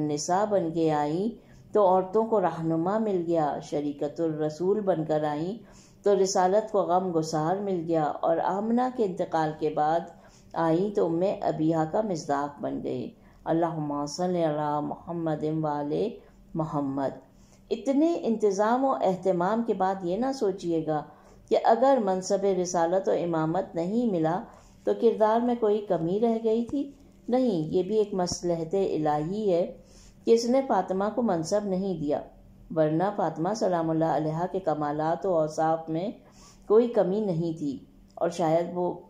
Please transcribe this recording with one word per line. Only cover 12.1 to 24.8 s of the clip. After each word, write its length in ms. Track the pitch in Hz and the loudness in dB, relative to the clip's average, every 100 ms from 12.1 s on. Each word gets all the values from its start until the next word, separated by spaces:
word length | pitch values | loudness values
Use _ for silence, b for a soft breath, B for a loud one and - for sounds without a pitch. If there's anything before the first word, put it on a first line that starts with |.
| 165 - 139 143 - | -4 -2 -2 -2 -6
बन 180 | 135 139 | -8 -6
गई। 300 | 135 127 - b b b - | -6 -6 -8 b b b -2
अल्लाहुम्मा 580 | 165 165 160 147 143 147 | 0 0 -2 -4 -4 -6
सल्लि 320 | - 180 180 | -4 -2 0
अला 260 | 160 151 151 147 | 0 0 0 -2
मुहम्मदिन 760 | 147 - - 170 160 151 151 156 | -4 -8 -8 -4 -4 -2 -2 -2
व 60 | 151 | -2
आले 380 | 147 147 156 208 - B B - 165 | -2 -2 -2 -2 -6 B B -8 -6
मोहम्मद। 640 | 156 151 139 139 135 - - b b b - | -4 -2 -2 -2 -4 -6 -16 b b b -8
इतने 440 | 233 269 277 330 339 | -4 0 2 2 2
इंतज़ाम 680 | - 220 208 190 214 254 269 | -2 0 0 2 2 2 2
और 180 | - | 0
एहतमाम 600 | 190 180 190 175 180 226 | 0 0 0 2 2 0
के 100 | 233 190 | 0 0
बाद 300 | 190 190 170 | 0 0 -2
ये 120 | 190 | -2
ना 140 | 262 | -2
सोचिएगा 720 | 269 202 185 175 160 156 151 147 B B B - | 0 -2 -2 -2 -2 0 -2 -4 B B B -2
कि 40 | 220 - | 2 4
अगर 320 | 226 269 269 | 6 6 4
मनसब 400 | 196 185 185 196 196 180 | 2 -2 0 0 2 0
रिसालत 540 | 175 175 165 190 202 | 0 0 2 2 0
और 60 | 180 | 0
इमामत 540 | 170 165 160 175 190 170 | 0 0 0 0 -2 -4
नहीं 360 | 175 226 240 | -2 0 0
मिला 240 | 175 160 185 233 B B B | 2 0 -2 -6 B B B